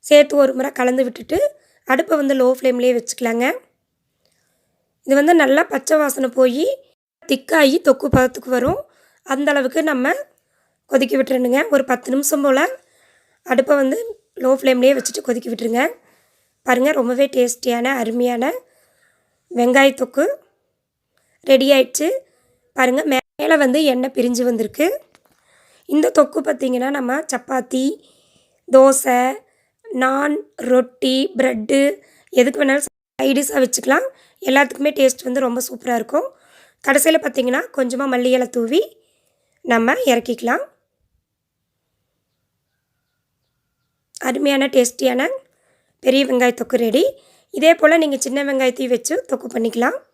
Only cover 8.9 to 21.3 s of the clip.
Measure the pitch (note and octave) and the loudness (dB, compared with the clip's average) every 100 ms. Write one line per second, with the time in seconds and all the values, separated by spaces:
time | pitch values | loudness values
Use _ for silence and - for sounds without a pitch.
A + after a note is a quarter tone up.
8.9 | _ _ _ - C4+ C#4+ C#4+ C4 D#4+ D#4 | _ _ _ -8 -4 0 0 0 -2 -2
9.9 | C#4 C4 B4+ C#5+ _ _ _ _ _ _ | -2 -2 -4 -8 _ _ _ _ _ _
10.9 | C4+ B3 C4+ C4 C4 B3 B3+ A#4 C#4+ C4 | -2 0 0 0 0 0 0 2 0 0
11.9 | B3 B3+ C4+ C#4+ D4 C#4 C4 E4+ C5 _ | -4 -2 -4 -2 0 2 2 0 -4 _
12.9 | _ _ _ _ _ F4 B3 C4 C#4+ C4+ | _ _ _ _ _ -4 -2 2 2 2
13.9 | A4 A#4 G#4+ _ - B3+ C4 C4+ B3+ B3+ | -2 -6 -14 _ -6 0 0 2 4 4
14.9 | C#4 - - - A#3+ A#3+ A3 A3+ A#3 D4+ | 2 -2 -8 -6 -6 -6 -6 -4 -2 -2
15.9 | A#4+ _ _ _ _ _ _ - B3 C4+ | -4 _ _ _ _ _ _ -2 0 2
16.9 | D4+ A#3 B3 C#4 C4+ B3 A#3+ B3+ A#3 B3 | 0 -2 0 0 2 -2 -2 -4 -2 -2
17.9 | C4+ A3+ A#3 B3 A#3+ C4 B4 _ _ _ | -2 -4 -2 -2 0 -4 -6 _ _ _
18.9 | _ _ _ _ _ _ B3 A#3+ B3+ C4+ | _ _ _ _ _ _ -2 2 4 2
19.9 | C4+ B3+ C4+ F4+ C#5+ _ _ _ _ _ | 2 -6 -2 -2 -4 _ _ _ _ _
20.9 | _ _ _ _ | _ _ _ _